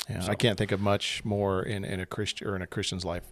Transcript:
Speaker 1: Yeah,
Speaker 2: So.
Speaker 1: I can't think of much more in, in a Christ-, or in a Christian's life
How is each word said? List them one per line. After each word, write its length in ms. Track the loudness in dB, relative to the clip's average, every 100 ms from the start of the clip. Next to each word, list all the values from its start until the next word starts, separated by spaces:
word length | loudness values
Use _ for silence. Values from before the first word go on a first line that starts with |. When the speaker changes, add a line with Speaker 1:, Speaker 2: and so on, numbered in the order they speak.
| -4
Speaker 1:
Yeah, 100 | -2
Speaker 2:
So. 100 | 0
Speaker 1:
I 40 | 4
can't 220 | 4 4
think 120 | 2
of 80 | 2
much 460 | 4 2 2 -2 0
more 380 | 2 4 2
in, 200 | 0 -2
in 160 | -2 -4
a 60 | -4
Christ-, 380 | -4 -4 -2
or 120 | -2 -2
in 60 |
a 60 | -2
Christian's 360 | -2 -2 -2
life 200 | -2 -4 -6